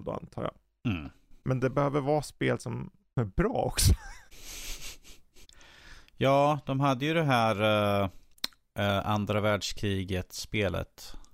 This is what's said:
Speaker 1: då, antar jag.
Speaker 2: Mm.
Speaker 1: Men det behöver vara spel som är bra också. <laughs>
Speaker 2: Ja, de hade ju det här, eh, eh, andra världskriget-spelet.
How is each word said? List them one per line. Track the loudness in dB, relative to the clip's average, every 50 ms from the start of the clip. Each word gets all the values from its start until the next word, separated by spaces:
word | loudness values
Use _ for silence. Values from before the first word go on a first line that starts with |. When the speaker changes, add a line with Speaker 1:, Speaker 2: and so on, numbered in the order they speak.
| -8
Speaker 1:
då, | -8
antar | -8 -8 -8 -10 -8 -6 -6
jag. | -6 -8 -10 _ _ _ _ -4 -4 -4
Speaker 2:
Mm. | -4 -6 -10 -16 _ _ _ -20 -8 -4
Speaker 1:
Men | -4 -2 0
det | 0 0
behöver | 0 0 0 0 0 0
vara | 0 0 0 0
spel | -2 -4 -6 -4 -2 0 0 -2
som | -4 -6 -8 -8 -8 -12 -14 _ _ _ _
är | -2 -2
bra | 0 0 0 0 2 0
också. | 0 -2 0 0 4 6 6 6
<laughs> | 4 2 -6 -16 -18 -20 -20 -20 -18 -16 -14 -12 -10 -10 -10 -10 -10 -10 -12 -14 -16 -18 -20 -20 -20 -20 _ _ -20 -20 -20 -20 -20 -20 -20 -20 -20 -20 -20 -20 -20 -20 -20 -4 0
Speaker 2:
Ja, | 2 4 6 6 6 4 2 0 -2
de | -2 0 2
hade | 2 2 2 2 0
ju | 0 0
det | 2 2
här, | 4 4 4 4 4 2 4 4 4 4 4 4 4 4 2 2
eh, | 0 -2 -8 -18 -20 _ _ -10 -10 -10 _ _ _ _ -2
eh, | 0 0 0 0 0 0
andra | 0 0 0 0 0 0
världskriget-spelet. | 2 2 0 0 -2 -6 -6 -4 -4 -2 -2 -2 -2 -4 -4 -4 -6 -6 -10 -14 -10 -6 -2 -2 -2 0 -2 -4 -6 -8 _ -18 -16 -16 -16 -16 -16 -20